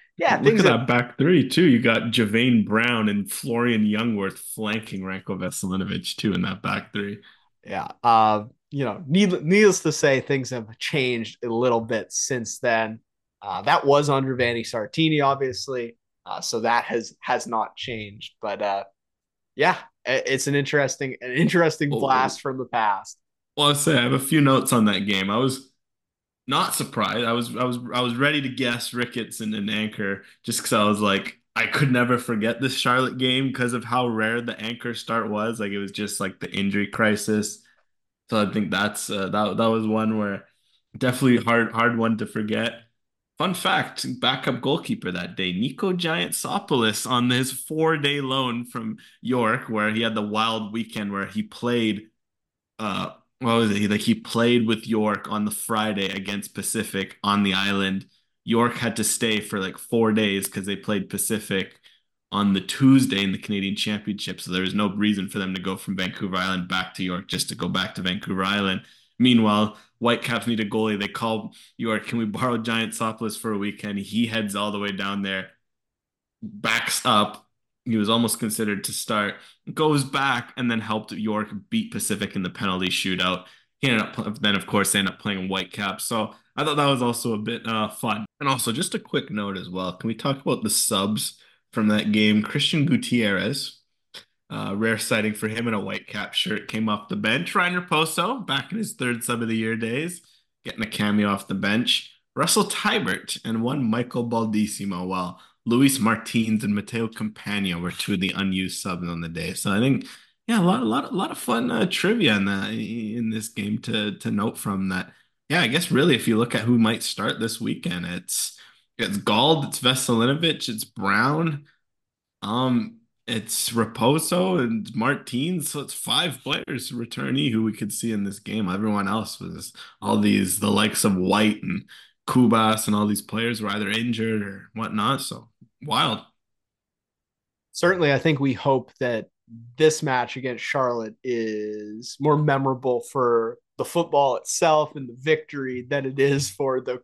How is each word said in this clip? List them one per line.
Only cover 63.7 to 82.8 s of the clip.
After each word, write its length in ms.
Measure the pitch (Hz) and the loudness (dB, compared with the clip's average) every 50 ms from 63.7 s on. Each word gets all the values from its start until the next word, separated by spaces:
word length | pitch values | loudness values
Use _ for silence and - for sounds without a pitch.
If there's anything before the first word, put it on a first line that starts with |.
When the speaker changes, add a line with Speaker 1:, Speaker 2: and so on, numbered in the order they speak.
| 101 | -4
Speaker 2:
Championship. 640 | - - 107 107 101 104 - 104 104 - - 92 - | -4 -2 -4 -4 -4 -4 -6 -6 -6 -6 -8 -10 -10
So 100 | - 85 | -8 -4
there 120 | 90 92 92 | -2 -2 0
was 100 | 90 - | 0 0
no 180 | 104 107 101 92 | 0 0 0 0
reason 340 | 104 104 107 104 98 95 95 | 2 2 2 2 0 -2 -4
for 80 | - 107 | -4 -4
them 160 | 95 92 95 | -4 -4 -4
to 80 | 95 | -4
go 160 | 90 98 95 92 | -4 -6 -6 -6
from 180 | - - 101 | -6 -6 -4
Vancouver 420 | 92 92 92 - - 107 95 90 90 | -4 -4 -4 -4 -6 -6 -4 -2 -2
Island 300 | 92 95 92 92 90 90 | -2 0 -2 -2 -4 -4
back 280 | 95 92 90 - - | -4 -4 -4 -6 -6
to 80 | - 95 | -6 -4
York 240 | 90 90 87 92 - | -4 -4 -6 -6 -6
just 220 | - 92 - - | -4 -4 -4 -6
to 60 | - | -6
go 140 | - - 90 | -6 -4 -2
back 240 | 92 95 - 92 - | -2 -2 -2 -4 -4
to 60 | - | -4
Vancouver 420 | 90 90 90 104 - - 101 92 95 | -4 -2 -4 -4 -4 -4 -2 -2 0
Island. 380 | 95 101 104 101 95 95 107 - - - _ _ _ _ - | 0 0 0 0 0 -2 -4 -6 -12 -20 _ _ _ _ 2
Meanwhile, 580 | 120 127 123 117 110 107 104 104 107 107 - - - _ _ _ | 4 6 6 6 6 6 4 4 2 0 -2 -8 -20 _ _ _
Whitecaps 480 | 117 117 120 113 - - 120 110 - 120 | 0 2 2 2 0 -2 -2 -2 -2 -2
need 120 | 117 110 | -2 -2
a 60 | 110 | -2
goalie. 340 | 101 107 110 110 110 107 98 | -2 0 0 0 0 0 -2
They 80 | 101 101 | -2 -6
call 480 | - - - 113 110 107 107 - - - - - _ - | -4 -4 -2 -2 -2 -2 -4 -8 -14 -18 -20 -20 _ -6
York, 300 | 117 113 110 104 - - | -4 -2 -2 -2 -2 -4
"Can 100 | - 117 | -4 -2
we 80 | 113 | -2
borrow 320 | 107 101 - - 127 120 113 | -2 -2 -2 0 0 0 0
Giantsopoulos 800 | 110 120 113 113 113 107 110 - 117 110 110 - 117 107 104 - | -2 -2 -2 -2 -2 -2 -4 -4 -4 -4 -2 -4 -6 -6 -6 -6
for 140 | - 113 | -4 -4
a 60 | 107 101 | -4 -2
weekend?" 420 | 101 104 101 - - 104 101 101 | -2 -4 -6 -6 -8 -6 -6 -6
He 280 | 95 - - 110 117 113 | -6 -4 0 0 0 0
heads 280 | 113 113 107 104 98 | 0 -2 -2 -2 -2
all 160 | 101 104 107 | -2 -2 -2
the 80 | 101 101 | -2 -4
way 120 | 101 101 | -4 -4
down 300 | 98 95 98 98 101 101 | -4 -4 -4 -4 -4 -4
there, 300 | 98 98 95 95 92 - - _ _ _ _ _ _ _ _ _ _ _ _ _ _ _ _ _ | -4 -4 -4 -4 -6 -8 -14 _ _ _ _ _ _ _ _ _ _ _ _ _ _ _ _ _
backs 600 | - 107 - 104 110 113 113 117 117 - - - - | -16 -14 -12 -6 -2 0 0 0 0 -2 -4 -2 2
up. 440 | 127 - 104 104 98 - - - _ _ _ _ _ _ _ _ | 4 4 4 4 2 -2 -8 -18 _ _ _ _ _ _ _ _
He 120 | 123 113 110 | -2 0 2
was 120 | 104 104 | 2 2
almost 300 | 113 117 120 110 - - | 4 2 2 2 0 -2
considered 440 | - 107 104 - 113 104 104 98 - | -2 -4 -2 -2 -2 -2 -2 -2 -4
to 80 | - | -6
start, 440 | 107 - - - 113 107 104 101 - - - - - _ _ - 135 | -6 -8 -4 -2 -2 0 0 -2 -4 -8 -14 -20 -20 _ _ -10 -2
goes 300 | - 156 156 151 147 135 | 0 2 4 4 2 2
back, 500 | 139 143 139 135 139 127 123 120 - - - | 0 -2 0 0 2 0 0 -2 -6 -6 -4
and 120 | 127 120 | -2 0
then 120 | 117 113 | 0 -2
helped 320 | 104 110 107 110 107 - 107 | -2 -2 -4 -4 -4 -6 -8
York 360 | 87 107 110 104 107 104 104 104 101 - _ | -6 -4 -2 -2 -2 -4 -4 -8 -12 -8 _
beat 220 | - 113 104 - | -2 -2 -2 -2
Pacific 440 | - 104 - - 107 95 101 92 - | -6 -6 -4 -2 -2 -4 -4 -6 -4
in 80 | 101 92 | -6 -6
the 60 | 90 | -6
penalty 400 | - - 107 98 92 92 | -6 -4 -2 -2 0 0